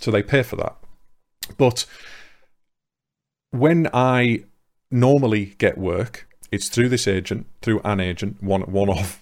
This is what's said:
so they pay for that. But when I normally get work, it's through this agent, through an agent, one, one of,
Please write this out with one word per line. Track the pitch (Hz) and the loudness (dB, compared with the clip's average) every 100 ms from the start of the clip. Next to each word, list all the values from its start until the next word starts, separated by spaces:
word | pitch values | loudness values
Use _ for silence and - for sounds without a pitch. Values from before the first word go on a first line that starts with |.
so | - | -2
they | 104 | 0
pay | 101 135 | 2 0
for | 120 - | 0 -6
that. | - - - - - _ _ _ - - | -8 -10 -18 -20 -20 _ _ _ -8 0
But | 131 113 - - - - - - _ _ _ _ _ _ _ _ _ _ _ | 2 2 -6 -14 -20 -20 -20 -20 _ _ _ _ _ _ _ _ _ _ _
when | 123 147 170 165 | 0 4 4 2
I | 123 127 127 123 117 - _ _ _ _ | 2 2 2 2 0 -6 _ _ _ _
normally | 123 127 143 127 107 101 - | 2 4 4 2 0 -4 0
get | 101 - | 0 0
work, | 92 90 117 - - _ - | -4 -4 -6 -10 -20 _ -8
it's | 101 - | -6 -2
through | - 120 | 0 0
this | 123 - | 0 0
agent, | 95 90 101 - - | -2 -2 -6 -8 -6
through | - 107 | -2 0
an | 101 101 | 0 -2
agent, | 90 87 98 - | -2 -4 -8 -6
one, | 98 98 | -2 -2
one | 92 95 101 | 0 0 0
of, | 87 95 - | 0 -4 -8